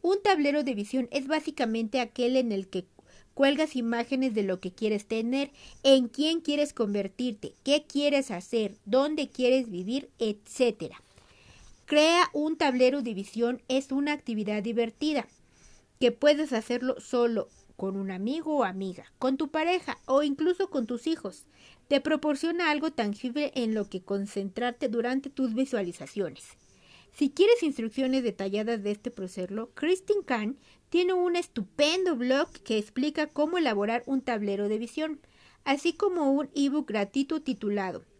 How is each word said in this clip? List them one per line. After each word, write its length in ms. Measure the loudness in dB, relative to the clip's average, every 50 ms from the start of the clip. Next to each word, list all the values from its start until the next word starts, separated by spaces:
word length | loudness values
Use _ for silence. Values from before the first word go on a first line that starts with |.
Un 200 | 2 2 0 2
tablero 420 | 2 2 2 4 4 2 2 2 0
de 120 | 0 -2
visión 320 | -4 -4 -2 -2 -2 -2 -2
es 160 | -4 -4 -2
básicamente 720 | 0 -2 -2 -2 -4 -4 -2 -2 0 0 -2 -2 -2 -2 -2
aquel 340 | -2 -2 _ -2 0 2 2
en 160 | 2 2 2
el 160 | -2 -4 -4
que 180 | -4 -6 -6 -6 _ _ -20 _ _ -20 -20 -20 _ _
cuelgas 420 | 2 2 4 4 2 0 0 0
imágenes 580 | -4 -2 -2 -2 -2 -2 -2 -2 -2 0 0 0
de 100 | 0 0
lo 160 | 0 -2 -4
que 120 | -6 -10
quieres 340 | -8 -4 -2 -2 -2 -2 -4
tener, 460 | _ -6 -4 -2 -2 -2 -2 -2 -4 -8 -20 -20 -20 -20 0 6
en 240 | 6 8 8 6
quién 340 | 0 -2 -2 0 0 0 0
quieres 320 | -2 -2 0 0 0 0 0
convertirte, 800 | -2 -2 0 0 -2 -4 -4 -6 -6 -6 -6 -6 -6 -12 -14 -14 _ _
qué 220 | 0 0 0 0
quieres 440 | _ -2 0 2 2 2 2 0 -2
hacer, 440 | -6 -10 -8 -4 -2 -2 -2 -2 -4 _ _
dónde 440 | 0 2 2 2 2 0 -4 -4 -6
quieres 400 | _ 0 2 4 4 4 2 -2
vivir, 400 | -6 -8 -4 -4 -4 -4 -6 -8 _ _
etcétera. 800 | -4 -4 -4 -6 _ -18 0 2 2 2 2 -2 -10 -12 -12 -18 _ _ _ -20 _ _ -20 _ -20 -20 -20 -20 -20 -20 -20 _ _
Crea 440 | 2 4 6 6 6 6 4 4 2 2
un 240 | -2 -2 -2 0
tablero 440 | 2 2 2 4 6 4 4 4 2
de 120 | -4 -4 -6
visión 480 | -6 -8 -8 -2 -2 0 0 -2 -4 _
es 240 | _ -2 -2 0 0
una 220 | -2 0 0 0 -2
actividad 500 | -4 -4 -6 -4 -4 -2 -2 -2 -2 -2
divertida 640 | -2 0 0 -2 -2 -2 _ -2 0 0 -2 -4 -6 _ _ _ _ _ _ -20 -20 -20 -20 _ _ _ _
que 120 | 2 2
puedes 420 | 2 6 6 6 6 6 2 0 -2
hacerlo 460 | -2 -2 -2 -4 -2 0 -2 -4 -4
solo, 480 | -6 -2 2 2 2 2 2 0 -4 -4 _ -20 _ -20 -10
con 200 | -6 -6 -4 -4
un 160 | -4 -6 -6
amigo 460 | -6 -4 -4 -4 -4 -4 -2 -2 0
o 60 | 0 0
amiga, 420 | 0 -2 -4 -6 -8 -8 -10 -16 -20 _
con 200 | _ 0 0 0
tu 120 | 0 -2 -2
pareja 480 | -2 -2 0 2 0 0 -2 -6 -10 -10 _
o 180 | 2 2 4 4
incluso 460 | 2 0 0 0 0 2 0 -2 -2
con 160 | -2 -4 -2
tus 220 | -2 -6 -4 -2
hijos. 380 | -2 -4 -2 -6 -12 -12 -12 -20 _ _ _ -20 -20 -20 _ _
Te 120 | _ 0 0
proporciona 680 | 2 2 0 2 2 0 0 0 0 -2 -2 0 0 0
algo 220 | 0 0 -2 -4
tangible 600 | -2 -2 -2 -2 -4 -4 -6 -6 -2 -2 -4 -2 -2
en 180 | -2 -2 -2 -2
lo 160 | -2 -4 -4
que 120 | -8 -12
concentrarte 840 | -6 -4 -4 -4 -4 -4 -6 -6 -6 -6 -6 -4 -4 -4 -4 -2 -4
durante 420 | -2 -2 -2 -2 0 -2 -4 -4 -6
tus 240 | -4 -2 -2 -2 0
visualizaciones. 920 | -2 -2 -2 -2 -4 -4 -4 -8 -10 -14 -12 -6 -6 -6 -6 -6 -14 -20 -20 -20 _ _ _ _ _ _ -20 -20 -20 -20 -20
Si 180 | _ 0 0 0
quieres 340 | 4 4 6 6 6 4 2
instrucciones 600 | -2 -2 -2 -6 -6 -4 -2 0 0 0 0 0
detalladas 600 | -2 -4 -4 -6 -4 -2 -2 -2 -2 -4 -2 -2
de 80 | -4
este 200 | -4 -4 _ -10
proceso, 600 | -8 -8 -10 -10 -8 -8 -8 -6 -6 -8 -10 -10 _
Kristen 480 | -4 0 0 0 0 0 0 0 0 0
Kahn 340 | -2 -2 -2 -2 -4 -6 -8 _ -20 -20 _ _ _
tiene 220 | 0 2 2 2 2
un 240 | 2 2 2 2
estupendo 800 | 0 -2 -4 _ -8 -8 -6 _ 0 2 2 2 0 0 0 0
blog 340 | 0 0 2 2 2 0 -2 -6 -20 -6
que 140 | -2 -2
explica 480 | -2 -2 -4 _ -2 -2 -2 -2 -2 -4
cómo 320 | -4 _ -2 0 0 2
elaborar 460 | 0 0 0 0 0 0 0 -2 -4 -2
un 160 | -2 -2 -2
tablero 460 | 0 -2 -2 -2 0 -2 -2 0 0
de 100 | -2 -2
visión, 440 | -4 -4 -6 -6 -6 -4 -4 -6 -10 _ _ _ _ -20 -20 _ _ _
así 300 | -2 -2 0 0 -2 -2
como 380 | 0 0 0 0 2 2 2 2
un 160 | 2 0 -2 -2
ebook 360 | 0 0 2 0 -2 -2 -2
gratuito 520 | -2 -2 -2 -2 -2 -2 -2 -2 -4 -6
titulado 600 | -4 -6 -6 -4 -2 -2 -2 -2 -4 -4 -8 -10 -14 _ _